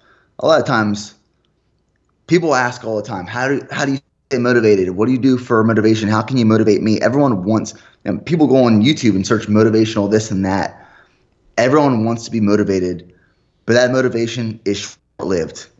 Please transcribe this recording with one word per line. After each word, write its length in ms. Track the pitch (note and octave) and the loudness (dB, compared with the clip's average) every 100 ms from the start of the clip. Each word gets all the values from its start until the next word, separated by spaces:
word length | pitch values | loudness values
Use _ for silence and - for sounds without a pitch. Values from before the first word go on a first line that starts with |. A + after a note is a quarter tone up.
| _ _ _ - | _ _ _ -4
a 80 | C#3+ | 0
lot 140 | D#3 | 2
of 60 | B2+ | 2
times 480 | A#2+ G#2+ G#2 - - _ _ _ _ _ _ _ _ _ _ - | 0 0 -4 -10 -20 _ _ _ _ _ _ _ _ _ _ -2
people 260 | E3+ E3+ | 0 2
ask 300 | C3 B2 B2 | 0 0 -4
all 100 | A#2 | -6
the 80 | A2 | -6
time, 240 | G#2 G2 F2 | -6 -10 -8
"How 220 | A#2+ C3 | -6 -2
do, 180 | C#3 - | -4 -4
how 120 | C3+ | -6
do 80 | C#3+ | -4
you 80 | C3+ - _ _ | -6 -10 _ _
stay 100 | B2+ | -2
motivated? 520 | A#2+ A#2+ A2 G2+ F#2 | 0 2 4 2 2
What 160 | F2+ A#2+ | -2 0
do 60 | |
you 60 | C3 | 0
do 200 | C3 B2+ | 0 0
for 260 | - A#2 | 0 2
motivation? 440 | A2 G#2+ G#2+ A2 G#2+ | 2 2 2 2 0
How 140 | G#2+ | -2
can 140 | A#2 C3+ | 0 0
you 100 | A2+ | 2
motivate 360 | A2 G#2+ G#2 | 4 2 2
me?" 180 | G#2+ G#2+ | 0 0
Everyone 420 | A#2 C#3 C#3 G2+ | 0 0 0 0
wants, 320 | F#2 A2 - - - _ | -2 -2 -4 -12 -20 _
and 200 | - - | -8 -8
people 220 | - E3+ C#3+ | -4 0 2
go 180 | C3 | 4
on 160 | B2 A2 | 4 4
YouTube 360 | A#2 D#3 A#2+ F#2+ | 2 2 0 0
and 100 | G2 | 0
search 220 | A2 G#2 | -2 0
motivational 600 | G#2+ A2 A2 A2 A2 G2+ | 2 4 2 0 0 0
this 220 | G#2+ A2 | 0 0
and 140 | F#2+ | -4
that. 420 | F#2+ G2 D#2+ - - _ _ _ _ _ _ - | -2 -2 -4 -10 -20 _ _ _ _ _ _ -2
Everyone 460 | A#2+ D3+ C#3+ A#2+ | 2 2 2 0
wants 200 | A2+ A#2 - | -2 -4 -6
to 40 | |
be 100 | A2+ | -2
motivated, 720 | G2+ G#2 G2 F#2+ F2+ E2+ - _ _ _ _ _ - | 0 2 0 -2 -2 -6 -14 _ _ _ _ _ 0
but 60 | |
that 160 | A#2 B2 | 2 2
motivation 720 | C3 B2 A2+ A#2 B2 A2+ A2 | 2 0 -2 -4 -6 -8 -6
is 140 | - G2+ - - _ - | -6 -6 -8 -18 _ -10
short-lived 480 | E2+ F2+ D#2 - - | -4 -4 -4 -10 -20